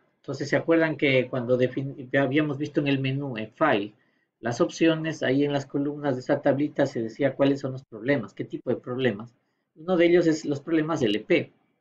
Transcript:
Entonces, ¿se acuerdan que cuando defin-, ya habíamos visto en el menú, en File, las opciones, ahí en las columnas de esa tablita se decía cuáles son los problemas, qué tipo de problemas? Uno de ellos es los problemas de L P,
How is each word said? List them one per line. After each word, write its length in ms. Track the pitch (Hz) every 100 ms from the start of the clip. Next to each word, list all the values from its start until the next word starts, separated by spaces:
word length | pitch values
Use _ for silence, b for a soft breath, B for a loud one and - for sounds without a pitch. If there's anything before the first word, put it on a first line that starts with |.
| _ _
Entonces, 280 | - 131 139
¿se 80 | 139
acuerdan 400 | - 165 160 143
que 320 | 147 131 123
cuando 280 | 131 120 127
defin-, 520 | 127 135 139 135 123
ya 100 | 139
habíamos 360 | 135 143 151 139
visto 220 | 147 165
en 80 | 143
el 100 | 139
menú, 380 | 135 135 143 110
en 140 | 110
File, 400 | - 156 110 104 - _ _ _ _
las 200 | 113 -
opciones, 640 | 165 - 165 160 160 151
ahí 220 | 127 135
en 80 | 143
las 140 | 143 135
columnas 500 | 147 143 147 143 127
de 40 |
esa 220 | - 139
tablita 440 | 147 135 147 - 139
se 140 | 123
decía 360 | 113 113 139 -
cuáles 240 | 139 139
son 120 | 131
los 120 | 131
problemas, 500 | - 110 120 139 98
qué 100 | -
tipo 260 | 123 156 -
de 60 | 113
problemas? 560 | - 123 127 101 117 _ _ _ _ -
Uno 200 | 165 175
de 100 | 170
ellos 200 | 175 165
es 180 | 156
los 160 | 143 139
problemas 380 | - 160 151 160
de 80 | 113
L 140 | 104
P, 320 | - 160 123 _ _ _